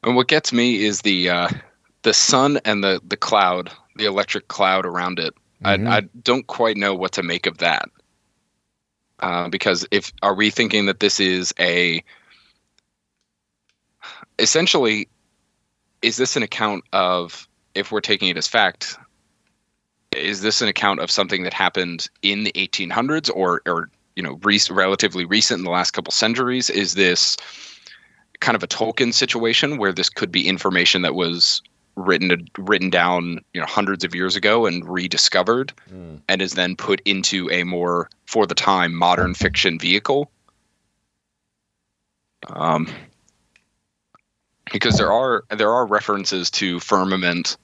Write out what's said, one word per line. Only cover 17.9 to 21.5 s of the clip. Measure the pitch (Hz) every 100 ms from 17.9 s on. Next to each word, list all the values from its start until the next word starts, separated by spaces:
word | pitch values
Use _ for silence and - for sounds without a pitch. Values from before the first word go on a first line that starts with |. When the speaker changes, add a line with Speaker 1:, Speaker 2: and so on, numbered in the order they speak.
Speaker 1:
we're | 107
taking | 98 101 95
it | 90
as | -
fact, | 117 98 - - - - _ _ _ _ _ _ _ _ _ _
is | - 80 101
this | 104 -
an | 110
account | 98 104 95
of | 85
something | - 95 95
that | 90